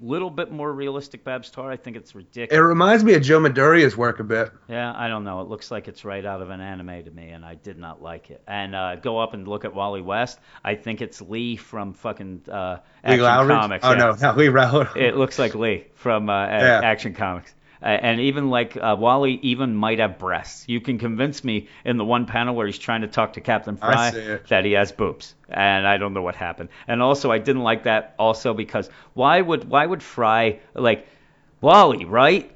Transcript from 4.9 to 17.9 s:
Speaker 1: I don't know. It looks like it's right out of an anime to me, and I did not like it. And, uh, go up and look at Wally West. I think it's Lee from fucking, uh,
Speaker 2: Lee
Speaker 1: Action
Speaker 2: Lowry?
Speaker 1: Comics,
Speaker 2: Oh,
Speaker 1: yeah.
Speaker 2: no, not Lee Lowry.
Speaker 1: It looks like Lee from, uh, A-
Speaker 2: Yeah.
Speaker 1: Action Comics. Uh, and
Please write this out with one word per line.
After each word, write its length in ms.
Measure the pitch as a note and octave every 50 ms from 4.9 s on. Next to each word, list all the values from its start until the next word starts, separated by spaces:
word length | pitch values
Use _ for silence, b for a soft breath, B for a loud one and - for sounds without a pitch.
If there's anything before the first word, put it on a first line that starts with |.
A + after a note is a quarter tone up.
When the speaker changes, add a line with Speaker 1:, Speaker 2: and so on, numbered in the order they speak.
| A#2
Speaker 1:
I 120 | - A#2+ A#2
don't 160 | A2+ G#2+ G#2
know. 160 | G2 F#2 F#2
It 80 | F#2+ -
looks 200 | A2 G#2+ - -
like 160 | A#2 G#2 - G#2
it's 160 | - - -
right 200 | G#2 G2 G2 F#2+
out 160 | G2+ G2 F#2
of 80 | F#2 F2+
an 100 | F#2+ F#2
anime 420 | F#2+ G2 F#2+ F#2 F2+ F2+ F2 F2
to 80 | E2 E2
me, 200 | D#2 E2 E2+ E2
and 140 | E2 E2 E2
I 120 | E2 E2+
did 200 | D2+ - G2+ F#2+
not 240 | E2 E2+ E2 D#2+ -
like 300 | D2+ E2 E2+ E2 _ -
it. 100 | C2+ - -
And, 260 | - G2+ G2+ G2 F#2+ G2
uh, 180 | F#2+ F#2 F2+ F2+
go 240 | F2 - A#2+ A2+ A2+
up 160 | A2+ A2 -
and 140 | G2+ F#2+ G2+
look 160 | G#2 G#2 -
at 100 | G#2 F2
Wally 260 | G2 G2 G2+ G2+ G2
West. 380 | F2+ F#2 G2 A2 B2 B2 - _ b b b b b
I 120 | - G#2+
think 240 | G#2+ - A2+ A2+ G#2
it's 180 | A#2+ G2 - -
Lee 360 | G#2 E2+ G#2+ A#2 A#2+ A#2+ A#2
from 360 | G#2 - - A#2+ A2 G2+ G2 F#2
fucking, 480 | _ - A2+ G#2 - G2+ F#2+ F#2 E2 - -
uh, 280 | G#2 G2 F#2 F#2 F2+ E2+ b b b b b
Speaker 2:
Lee 100 | A2+ B2+
Speaker 1:
Action 80 | A#2+ A#2+
Speaker 2:
Lowry? 240 | A#2+ A#2 B2+ C3+ C3+
Speaker 1:
Comics, 360 | B2 A2+ G#2+ G#2 F#2+ F2+ -
Speaker 2:
Oh, 60 | B2+
Speaker 1:
yeah. 80 | B2 B2
Speaker 2:
no, 140 | A#2+ A2+
not 240 | G#2+ A2 C#3 C3+ G#2+ C3+
Lee 100 | D3+ C#3+
Lowry. 380 | B2+ C3+ B2+ A#2+ C3 D3+ C3+ - -
Speaker 1:
It 220 | - C3 A#2+ -
looks 240 | C3+ C3 B2+ - -
like 160 | B2+ G#2+ -
Lee 300 | G#2+ A#2 A2 G2+ - - _ _
from, 360 | _ - B2 A2+ G#2+ G#2+ G#2
uh, 160 | G2+ G2 G2
A- 140 | G2 G#2 G#2+
Speaker 2:
Yeah. 200 | C3 B2+ A#2 G#2+ A#2+
Speaker 1:
Action 280 | A2+ G#2+ G#2 - A#2
Comics. 400 | F2 - G#2+ F#2 F2+ F2 - - _ _ b b b b
Uh, 40 | b
and 340 | A2